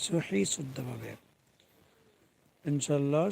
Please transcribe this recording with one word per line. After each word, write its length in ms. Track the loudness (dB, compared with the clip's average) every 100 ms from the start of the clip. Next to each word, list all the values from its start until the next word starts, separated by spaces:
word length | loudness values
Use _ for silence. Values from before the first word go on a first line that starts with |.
সহি 360 | -2 0 0 0 0
শুদ্ধভাবে। 560 | -2 -6 -6 -6 -8 -10 -14 _ _ _ _ _ _ _ _ _ _ _ _ _ _ -2
ইনশাআল্লাহ, 540 | 0 2 2 4 4 2